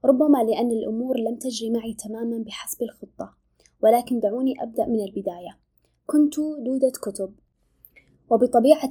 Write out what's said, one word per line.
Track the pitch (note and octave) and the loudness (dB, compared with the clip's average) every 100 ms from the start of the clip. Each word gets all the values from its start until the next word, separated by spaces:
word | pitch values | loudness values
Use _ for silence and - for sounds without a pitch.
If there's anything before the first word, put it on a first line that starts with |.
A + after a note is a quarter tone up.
| C4 | 4
ربما | C4 D4+ C#4 | 4 6 4
لأن | A3 F#3+ A#3+ | 4 0 0
الأمور | A3+ G#3+ A3 B3+ B3+ | -2 -4 -6 -4 -2
لم | A3+ A#3+ | -4 -6
تجري | B3+ A3+ A3 | -8 -8 -4
معي | A#3 A3+ | -4 -4
تمامًا | G#3+ G#3 A3 A#3 A3+ | -12 -10 -8 -6 -6
بحسب | G#3 - - - | -8 -12 -14 -8
الخطة، | A3+ _ G3 _ F#3+ _ _ _ _ _ | -8 _ -20 _ -16 _ _ _ _ _
ولكن | A3 A#3 A#3+ A#3+ | 4 4 2 -2
دعوني | G#3+ A#3 C4 - | -2 -2 -2 -4
أبدأ | A#3 A3+ - | -8 -4 -2
من | A3 | -2
البداية. | G3 G#3 G3 F3 F3 - _ _ _ _ - | -2 -6 -8 -8 -16 -20 _ _ _ _ 0
كنت | D4+ D4 D4+ | 2 4 2
دودة | D4+ D4+ A#3+ C4 C4 C4 | -6 -4 -4 0 0 0
كتب، | - G3 F#3+ G#3 _ _ _ _ _ _ _ _ _ | -10 -8 -10 -10 _ _ _ _ _ _ _ _ _
وبطبيعة | A3+ B3+ A#3+ A#3+ D#4 C4+ | 2 4 6 6 4 4